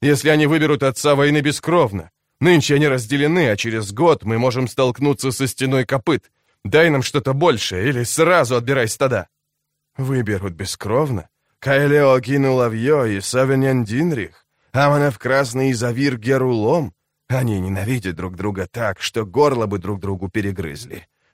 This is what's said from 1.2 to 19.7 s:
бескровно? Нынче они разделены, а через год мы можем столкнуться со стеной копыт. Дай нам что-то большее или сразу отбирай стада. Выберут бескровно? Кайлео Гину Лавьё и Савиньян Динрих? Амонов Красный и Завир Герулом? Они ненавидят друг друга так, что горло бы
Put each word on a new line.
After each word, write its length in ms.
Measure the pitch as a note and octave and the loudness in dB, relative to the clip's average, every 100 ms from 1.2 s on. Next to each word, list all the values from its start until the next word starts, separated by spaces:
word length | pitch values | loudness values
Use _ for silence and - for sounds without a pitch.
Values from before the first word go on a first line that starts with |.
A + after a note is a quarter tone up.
| C#3+ D3+ | 2 2
бескровно? 680 | C#3+ C#3+ - E3+ C3+ G2 E2 _ _ _ | 0 -2 0 2 2 -2 -10 _ _ _
Нынче 340 | D3+ F3 - C#3+ | 4 4 4 2
они 140 | D3+ | 2
разделены, 600 | C3 A2 C#3 C#3+ F3 C#3+ | 0 -2 0 0 2 2
а 60 | G#2 | 0
через 380 | A#2 A2 G#2 | -2 -6 -6
год 320 | G2+ E3+ D3+ G#2 | 0 2 2 0
мы 120 | A2+ | -2
можем 300 | B2+ A#2+ B2+ | 0 0 -4
столкнуться 640 | - C3 A#2+ C#3+ C#3 C3+ | 0 0 0 0 0 -2
со 160 | A#2+ C3+ | -2 -4
стеной 380 | - C3+ C3+ B2+ | -2 -2 0 0
копыт. 460 | C3+ C#3 C#3 - _ _ _ - | -2 0 -2 -4 _ _ _ 0
Дай 240 | C#3+ E3+ | 4 4
нам 140 | C#3+ | 2
что-то 300 | B2 D3 C3+ | 0 -4 -2
большее 540 | C3+ F3 B2 - F#2 A2 | 0 2 2 -2 -4 -2
или 160 | B2+ | -2
сразу 520 | A#2+ - D#3+ F3+ B2+ B2 | -4 0 2 4 2 0
отбирай 320 | A#2 C3+ A2+ | -2 -2 -2
стада. 400 | - C3+ A2+ E2+ _ _ _ _ _ _ - | -2 -2 -2 -4 _ _ _ _ _ _ -10
Выберут 560 | C3 C3+ G#2+ G2+ G2 | -4 -2 -2 -4 -6
бескровно? 760 | E2 G2 - G#2 A#2 D3+ A2+ D#2 _ _ _ | -8 -10 -8 -4 -2 0 -4 -8 _ _ _
Кайлео 600 | - C#3 D3 D3 C#3 C3 | -2 2 4 4 6 4
Гину 360 | A#2+ C#3 C#3 C3 | 2 0 2 2
Лавьё 500 | A#2+ A2+ A#2+ D3+ A#2+ | 0 0 0 2 2
и 160 | G2+ | -2
Савиньян 640 | F#2+ B2 C3 C3+ C3+ C3 A2 | -2 0 2 2 2 0 0
Динрих? 600 | A#2 E3+ C#3+ F2+ - _ _ _ | -2 -2 -2 -6 -14 _ _ _
Амонов 460 | C3 C#3+ C#3+ C#3+ A#2+ | 0 2 2 0 -2
Красный 500 | - C3+ C3+ B2 C3+ | 0 0 0 0 0
и 40 | |
Завир 440 | B2 A#2+ A#2 C#3+ B2+ | 0 -2 -2 -2 -2
Герулом? 760 | A2 C3+ B2+ A#2+ G#2+ E3 A2 - _ _ - | 0 0 0 0 0 0 -2 -8 _ _ -6
Они 300 | C3 B2 G2+ | -2 0 -2
ненавидят 560 | F#2 F#2+ G2+ B2+ G2 E2 | -2 -4 -4 -4 -4 -8
друг 200 | F#2 F2+ | -8 -6
друга 320 | G2 G2 F#2 | -6 -4 -8
так, 300 | - A2+ F#2 | -6 -6 -6
что 240 | - - G#2+ | -6 -6 -2
горло 420 | F#2+ D3 B2+ | 2 2 2
бы 100 | G#2+ | -2